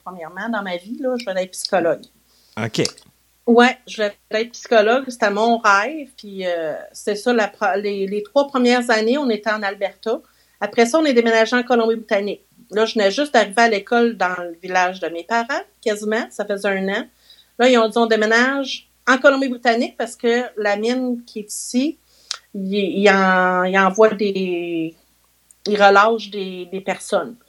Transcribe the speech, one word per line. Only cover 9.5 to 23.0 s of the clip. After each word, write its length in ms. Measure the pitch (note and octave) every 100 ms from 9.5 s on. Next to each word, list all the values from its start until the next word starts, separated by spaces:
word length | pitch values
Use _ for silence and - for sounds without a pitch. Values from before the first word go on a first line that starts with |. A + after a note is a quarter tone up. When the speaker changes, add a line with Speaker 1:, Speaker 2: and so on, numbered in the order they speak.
Speaker 1:
en 100 | G#3+
Alberta. 580 | G3 G3 F#3+ - A3 C#4+ _ _ _ -
Après 240 | G#3 A#3+ A#3
ça, 140 | D#4+
on 60 | D4+
est 80 |
déménagé 420 | A#3 A3+ A3+ A3 B3
en 80 |
Colombie-Britannique. 800 | A#3+ A#3+ A3+ A3+ A3+ G3+ G3+ - _ _ -
Là, 140 | G#3 A3
je 80 |
venais 180 | A3+ G3
juste 220 | G3 D4
d'arriver 280 | A#3 G3+ G#3+
à 80 | A#3
l'école 460 | G3+ G3+ A#3+ A#3 F#3+
dans 180 | F3+ F3+
le 160 | F3 E3
village 380 | F#3 F#3 F3+ F#3
de 80 | D#3+
mes 140 | E3+
parents, 220 | E3+ A#3 A#3 D#4 - _
quasiment, 440 | A3+ G#3 G#3+ A3+ D#4
ça 160 | - G3+
faisait 240 | G3+ G3+
un 180 | F#3+ F#3+
an. 160 | G#3 A#3 _ _ _ _ -
Là, 100 | B3+
ils 80 | A#3+
ont 100 | A3
dit, « 100 | A#3
On 80 | A3+
déménage 840 | A3 G#3+ A3+ B3+ C#4 C4+ - _ _ -
en 120 | C4
Colombie-Britannique 720 | C#4+ C4+ C4+ A#3+ B3 A#3 A#3+ -
parce 200 | A#3 -
que 300 | A#3 A#3+ A#3+ G#3
la 180 | G#3 G3+
mine 460 | A3+ B3+ B3+ A#3+
qui 160 | - A3
est 120 | G#3
ici, 460 | - - B3 D4 - _ _ - - _ G3+
il, 180 | F#3+
il 340 | G3+ F#3+ G3